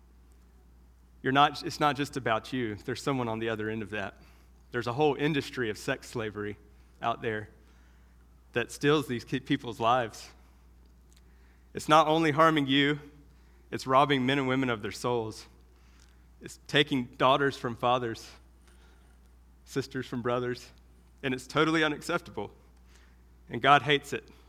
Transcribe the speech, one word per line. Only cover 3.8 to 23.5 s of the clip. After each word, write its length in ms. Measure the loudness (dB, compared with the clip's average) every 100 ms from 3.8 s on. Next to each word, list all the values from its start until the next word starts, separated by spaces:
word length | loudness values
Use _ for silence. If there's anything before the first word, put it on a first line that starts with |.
of 80 | -6
that. 240 | -8 -8 -12 -20 -20 -20 -20 -10
There's 160 | -6 -4
a 60 |
whole 220 | 0 0
industry 560 | 2 0 -2 -4 -4 -4
of 80 | -4
sex 300 | -6 -6 -6
slavery 480 | -8 -8 -6 -8 -10 -16 -20 -20 -6
out 220 | -4 -4
there 260 | -4 -6 -8 -18 -20 -20 -20 -20 -20 -20 -20 -20 -8
that 180 | -4 -4
steals 380 | -2 2 2 0
these 160 | -6
ki-, 160 | -4 -6
people's 400 | -2 -4 -4 -2
lives. 480 | 2 2 0 -8 -20 -20 -20 -20 -20 -20 -20 -20 -20 -20 -20 -20 -20 _ -16 -8
It's 120 | 4
not 200 | 6 6
only 240 | 4 4
harming 340 | 6 6 4 2
you, 320 | 2 2 0 -6 -20 -20 -20 -20 -20 -12
it's 160 | -8 2
robbing 380 | 4 4 2
men 140 | 2 0
and 100 | 0
women 220 | 0 0
of 100 | -2
their 100 | -6
souls. 560 | -6 -4 -4 -6 -12 -18 -20 -20 _ -20 -20 -20 -20 -20 -20
It's 180 | -20 -20 -2
taking 380 | 0 2 0 -4 2
daughters 380 | 4 4 2 -2
from 200 | -8 -2
fathers, 500 | 0 2 0 -8 -12 -20 -20 -20 -20 -20 -20 -20 -20 -20 -20 -20 -20 -20 -10
sisters 400 | -6 -6 -6 -8
from 160 | -6
brothers, 440 | -2 -2 -2 -6 -12 -20 -20 -20 -20 -8
and 120 | -6
it's 120 | -6 -2
totally 380 | 2 2 4
unacceptable. 640 | 2 -2 -4 -4 -6 -10 -10 -12 -20 -20 -20 -20 -20 -20 -20 -20 -10